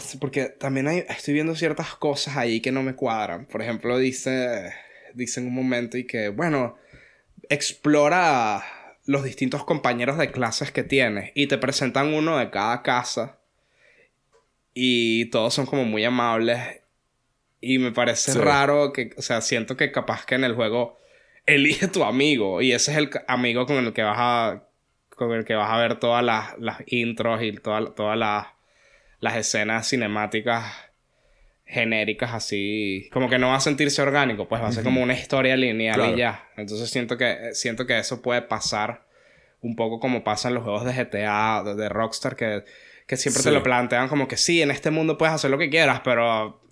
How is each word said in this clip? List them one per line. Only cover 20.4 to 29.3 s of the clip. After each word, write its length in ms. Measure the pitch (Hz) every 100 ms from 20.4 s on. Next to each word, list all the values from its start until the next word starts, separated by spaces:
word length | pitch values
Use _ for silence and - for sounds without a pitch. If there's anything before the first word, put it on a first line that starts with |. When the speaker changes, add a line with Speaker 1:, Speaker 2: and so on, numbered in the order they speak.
Speaker 1:
el 100 | 127
juego 460 | 117 110 117 120 - _ _ _ _ -
elige 420 | 147 147 156 190
tu 160 | 185
amigo 580 | 117 123 147 135 98 92
y 120 | 127
ese 180 | 120 -
es 60 | 151
el 120 | 147
ca-, 160 | - -
amigo 380 | 123 123 120 127
con 120 | 139
el 160 | 120
que 100 | 107
vas 140 | 107 107
a, 440 | 120 120 113 104 - _ _ _ _ -
con 160 | 120
el 140 | 113 110
que 100 | 110
vas 160 | 104
a 60 | 113
ver 180 | 117 120
todas 240 | 120 117
las, 340 | 120 110 104 -
las 180 | 113 - -
intros 540 | 120 117 113 113 113
y 120 | 113
toda-, 420 | 101 113 107 107 -
todas 220 | 104 110
las, 300 | 110 104 - - _ _ _ _ _ _
las 160 | 113